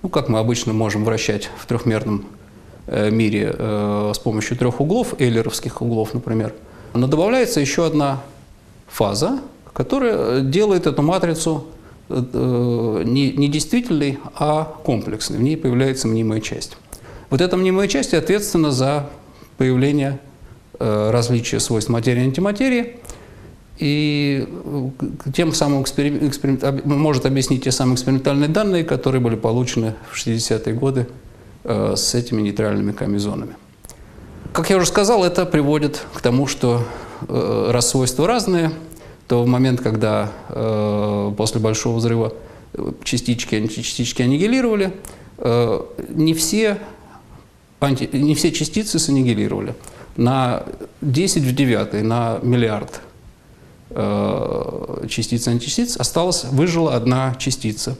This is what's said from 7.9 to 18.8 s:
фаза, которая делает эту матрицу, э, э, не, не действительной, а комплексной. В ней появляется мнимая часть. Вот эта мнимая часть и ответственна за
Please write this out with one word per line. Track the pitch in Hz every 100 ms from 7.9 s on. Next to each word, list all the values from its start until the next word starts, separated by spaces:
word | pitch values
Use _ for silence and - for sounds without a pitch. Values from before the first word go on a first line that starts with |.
| 156 139 135 - - - - - - -
фаза, | - 104 104 170 269 - - -
которая | - 131 269 247 202 107 127
делает | 135 160 214 185 160
эту | 139
матрицу, | 147 185 170 160 165 151 - - - - -
э, | - 127
э, | 127 127 120 123 120 113 107
не, | 104 131 139
не | - 143
действительной, | 151 - 240 240 156 143 131 - -
а | 151 151 160 -
комплексной. | - 113 98 104 - 107
В |
ней | 127 151
появляется | 135 123 135 131 113
мнимая | 113 110 107
часть. | - 110 - - - - - - -
Вот | 135
эта | 180 185
мнимая | 185 190 202
часть | 269 -
и | 160
ответственна | 135 202 202 170 151
за | 127